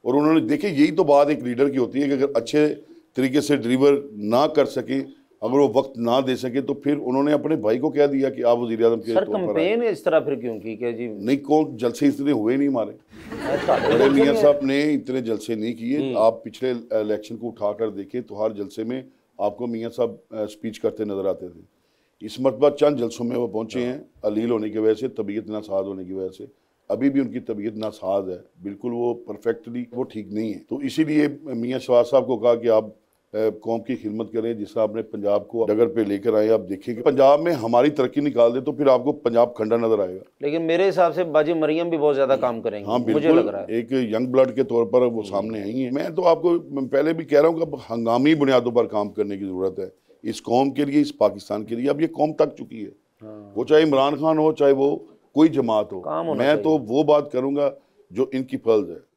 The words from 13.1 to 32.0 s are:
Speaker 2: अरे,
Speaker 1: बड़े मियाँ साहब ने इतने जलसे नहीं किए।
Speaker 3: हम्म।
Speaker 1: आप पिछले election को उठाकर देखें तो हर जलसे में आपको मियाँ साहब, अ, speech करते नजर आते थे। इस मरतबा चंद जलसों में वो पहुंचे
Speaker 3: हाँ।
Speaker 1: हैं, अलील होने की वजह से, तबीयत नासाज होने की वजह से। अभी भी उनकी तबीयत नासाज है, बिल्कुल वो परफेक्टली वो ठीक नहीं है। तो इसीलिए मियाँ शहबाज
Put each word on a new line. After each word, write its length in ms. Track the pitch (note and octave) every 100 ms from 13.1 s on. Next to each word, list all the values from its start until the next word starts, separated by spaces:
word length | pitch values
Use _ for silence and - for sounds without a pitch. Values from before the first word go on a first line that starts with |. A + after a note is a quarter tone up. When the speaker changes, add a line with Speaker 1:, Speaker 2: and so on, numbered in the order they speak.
| - - - -
Speaker 2:
अरे, 500 | C#3+ - B2+ - A#2+
Speaker 1:
बड़े 120 | C#3
मियाँ 260 | C#3 -
साहब 240 | A2+ D3 C#3+
ने 200 | C3+ C#3
इतने 380 | D3+ C#3 - C3
जलसे 340 | A2+ G#2+ -
नहीं 180 | A2+ A2
किए। 240 | A2+ A#2 D3
Speaker 3:
हम्म। 200 | C3+ A#2
Speaker 1:
आप 240 | A2+ A2
पिछले 280 | A2 - B2+ A#2+ A#2 A2
election 340 | G#2+ G#2+ -
को 120 | A#2+ A#2
उठाकर 420 | G#2+ G#2 G#2 A2+
देखें 340 | G2 G2 B2
तो 120 | A#2
हर 160 | G2+ A2
जलसे 320 | G#2 G2 -
में 220 | A2+ B2+ C3 _ _ -
आपको 260 | G#2 G2+ A#2+
मियाँ 220 | A2+ A2+
साहब, 300 | A2+ A#2 G#2+ _
अ, 120 | A2+
speech 320 | G#2+ - A2+ G#2+
करते 280 | A2 -
नजर 220 | G#2 G2 F#2+
आते 220 | F2+ F2+
थे। 140 | E2 _ _ _ _ _ _
इस 200 | G#2+ A#2+
मरतबा 280 | C3+ B2+ D3
चंद 280 | D3 D3 C#3
जलसों 280 | A#2 -
में 100 | A#2
वो 120 | A#2+ A#2
पहुंचे 320 | G#2+ A2 C3
Speaker 3:
हाँ। 80 | A#2+
Speaker 1:
हैं, 180 | C#3+ - _
अलील 260 | - G#2+ A#2
होने 180 | A#2 G#2+
की 100 | G#2+
वजह 140 | A2
से, 140 | G#2+ B2+
तबीयत 420 | - G#2 G#2 G#2+
नासाज 360 | G#2+ G#2+ G2
होने 200 | G2 F#2+
की 80 | F2+
वजह 160 | F#2+ F#2
से। 320 | - - _ _ _ -
अभी 180 | A2 C#3
भी 100 | C#3
उनकी 200 | B2 A2+
तबीयत 360 | - G#2+ G#2
नासाज 540 | G#2+ G#2+ - F#2+ G2 F#2+
है, 140 | F2 - _
बिल्कुल 280 | F#2+ G2+ B2
वो 220 | A#2 A#2+
परफेक्टली 760 | A#2 - G#2 A#2 A2+ A#2+ A#2+ A#2+
वो 100 | A#2+
ठीक 260 | C3 A2 G2
नहीं 220 | G#2 A2
है। 60 | F2+
तो 220 | - C3
इसीलिए 580 | C3+ D3+ D#3 D3+ D3 -
मियाँ 360 | C#3+ A#2 A#2+ B2+
शहबाज 260 | C3 A#2+